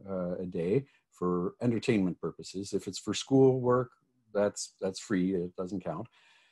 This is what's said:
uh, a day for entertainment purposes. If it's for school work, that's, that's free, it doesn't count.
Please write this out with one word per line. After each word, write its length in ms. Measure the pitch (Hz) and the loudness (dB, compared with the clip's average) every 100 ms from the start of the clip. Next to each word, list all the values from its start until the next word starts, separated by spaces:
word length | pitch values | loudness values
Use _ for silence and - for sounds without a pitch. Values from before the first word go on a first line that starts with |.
| 98 | -8
uh, 280 | 92 90 90 | -4 -4 -4
a 100 | 92 | -6
day 400 | 90 87 123 135 _ _ | -2 2 0 0 _ _
for 460 | - 90 90 87 - | -4 0 0 -2 -2
entertainment 580 | 123 110 - 107 92 78 | 0 0 2 2 2 -2
purposes. 520 | 82 - - 92 101 | -8 -8 -12 -10 -6
If 140 | 98 - | -6 -6
it's 120 | - | -10
for 160 | 104 98 | -6 -6
school 440 | - 135 135 127 | 2 6 8 6
work, 300 | 123 123 123 _ _ _ _ 101 | 2 2 0 _ _ _ _ 0
that's, 400 | 104 - - - | 0 0 -12 -6
that's 200 | 95 92 | -6 -6
free, 340 | - 95 92 | -2 0 2
it 220 | 95 90 - | 0 -4 -6
doesn't 280 | 90 98 | -6 -6
count. 220 | 87 78 117 _ _ _ _ | -6 -8 -10 _ _ _ _